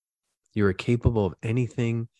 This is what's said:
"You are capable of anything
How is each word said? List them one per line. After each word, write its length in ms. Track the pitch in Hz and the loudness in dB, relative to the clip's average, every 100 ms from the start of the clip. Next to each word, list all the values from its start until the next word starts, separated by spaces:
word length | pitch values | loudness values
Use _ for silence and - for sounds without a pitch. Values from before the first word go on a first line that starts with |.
| _ _ _ _ _ | _ _ _ _ _
"You 140 | 107 98 | 0 2
are 60 | |
capable 540 | 92 - 120 123 113 95 | 2 -2 2 2 2 0
of 80 | - | -4
anything 680 | 113 120 117 - 117 117 117 | -4 -2 -2 -2 -2 -4 -8